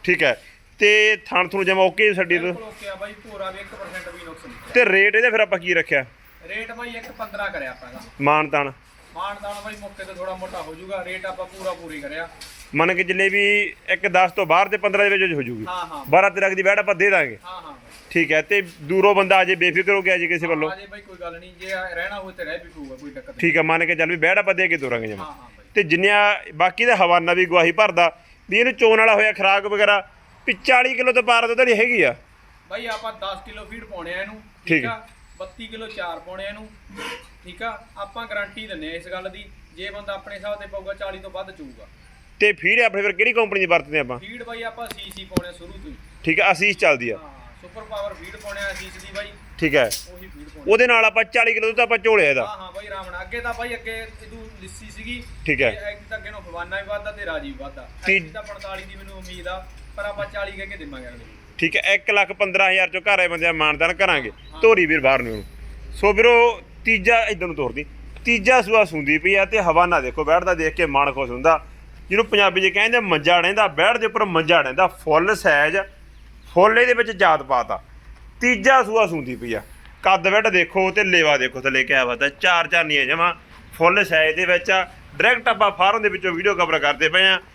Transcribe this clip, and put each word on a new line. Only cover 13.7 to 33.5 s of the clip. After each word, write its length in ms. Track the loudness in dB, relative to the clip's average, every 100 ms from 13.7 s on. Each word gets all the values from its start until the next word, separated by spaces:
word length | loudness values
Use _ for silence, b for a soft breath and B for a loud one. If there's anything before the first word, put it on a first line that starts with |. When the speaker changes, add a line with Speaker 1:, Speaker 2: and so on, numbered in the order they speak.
| -8 -8
Speaker 1:
ਇੱਕ 180 | -4 0
ਦਸ 240 | 2 2
ਤੋਂ 140 | 0 2
ਬਾਹਰ 220 | 2 2
ਤੇ 100 | 0
ਪੰਦਰਾਂ 320 | -2 2 2
ਦੇ 80 | 2
ਵਿੱਚ 160 | 0
ਹੋ 80 | -2
ਜਾਊਗੀ। 240 | -6 -8 -8
Speaker 2:
ਹਾਂ, 180 | -8 -10
ਹਾਂ। 200 | -12 2
Speaker 1:
ਬਾਰਾਂ 220 | 4 4
ਤੇਰਾਂ 200 | 2 -2
ਦੀ 120 | 2
ਵੈਟ 160 | 2 2
ਆਪਾਂ 160 | 0 2
ਦੇ 140 | 2
ਦਾਂਗੇ। 280 | 2 0 -6 -16
Speaker 2:
ਹਾਂ, 160 | -16
ਹਾਂ। 120 | -16 -20 -20 -20 -4
Speaker 1:
ਠੀਕ 220 | -2 2
ਹੈ। 100 | 0
ਤੇ 200 | 0 -2 -2 -14
ਦੂਰੋਂ 340 | -2 2 4 4
ਬੰਦਾ 220 | 4 4
ਆ 60 |
ਜੇ 120 | 4 2
ਬੇਫਿਕਰ 380 | 2 0 0
ਹੋ 80 | 0
ਕੇ 100 | 2
ਆ 60 | 0
ਜੇ 100 | 0
ਕਿਸੇ 200 | -2 -2
ਵੱਲੋਂ। 240 | -2 -2
Speaker 2:
ਆ 40 | -6
ਜੇ 120 | -14
ਬਾਈ, 140 | -20
ਕੋਈ 160 | -20 -16
ਗੱਲ 200 | -14 -14
ਨਹੀਂ, 140 | -20 -18
ਜੇ 80 | -10 -8 -8
ਰਹਿਣਾ 260 | -8 -8 -10
ਹੋਵੇ 140 | -12 -12
ਤੇ 60 |
ਰਹਿ 140 | -10 -10
ਵੀ 120 | -12
ਪਊਗਾ, 260 | -18 -16 -16
ਕੋਈ 160 | -16
ਦਿੱਕਤ 180 | -16 -18
ਨਹੀਂ। 100 | -4
Speaker 1:
ਠੀਕ 180 | 0 2
ਹੈ, 40 |
ਮੰਨ 240 | 2 0 0
ਕੇ 100 | 0
ਚੱਲ 140 | 0
ਵੀ 60 | 2
ਵੈਟ 220 | 2 2
ਆਪਾਂ 180 | 0 0
ਦੇ 120 | 0
ਕੇ 100 | -2
ਤੋਰਾਂਗੇ 300 | -2 -4 -4
ਜਮਾਂ। 180 | -10 -12
Speaker 2:
ਹਾਂ, 60 |
ਹਾਂ 180 | -16 -20 -20
ਬਾਈ। 80 | -4 -2
Speaker 1:
ਤੇ 80 |
ਜਿੰਨੀਆਂ 520 | 0 2 4 4 4 2 -6
ਬਾਕੀ 320 | 0 0 2 2
ਦਾ 100 | 4
ਹਵਾਨਾ 380 | 4 4 4
ਵੀ 120 | 2 4
ਗਵਾਹੀ 260 | 4 4
ਭਰਦਾ 480 | 4 2 4 2 0 b b -2
ਵੀ 100 | 2
ਇਹਨੂੰ 140 | 2
ਚੋਣ 260 | 4 4 6
ਵਾਲਾ 160 | 6 4
ਹੋਇਆ, 160 | 2
ਖੁਰਾਕ 340 | 2 2 2 0
ਵਗੈਰਾ 440 | 2 4 2 0 _ _ -10 -6
ਵੀ 60 |
ਚਾਲੀ 400 | -4 2 4 4
ਕਿਲੋ 180 | 0 0
ਤੋਂ 120 | 2
ਪਾਰ 240 | 2 2 2
ਦੁੱਧ 120 | 2
ਵਾਲੀ 200 | 2 4
ਹੈਗੀ 220 | 2 4
ਆ। 140 | 2 0 _ _ _ _ _
Speaker 2:
ਬਾਈ 160 | -10 -8
ਆਪਾਂ 280 | -8 -10
ਦਸ 320 | -10 -10 -12
ਕਿਲੋ 200 | -14